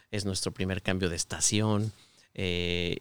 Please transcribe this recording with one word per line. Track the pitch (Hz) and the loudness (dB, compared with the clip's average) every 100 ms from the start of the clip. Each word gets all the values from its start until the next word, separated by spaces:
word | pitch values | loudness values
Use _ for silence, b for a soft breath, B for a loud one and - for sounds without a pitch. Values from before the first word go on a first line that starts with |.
| b | b
es | 107 98 | -4 -2
nuestro | 92 - | -2 -4
primer | - 92 92 | -2 -2 -2
cambio | - 95 92 | 0 0 0
de | 85 | -2
estación. | - - - 107 107 104 107 - b b b - | -4 0 2 4 4 2 0 -6 b b b -4
Eh, | 92 87 87 87 85 - | -2 0 0 0 0 -2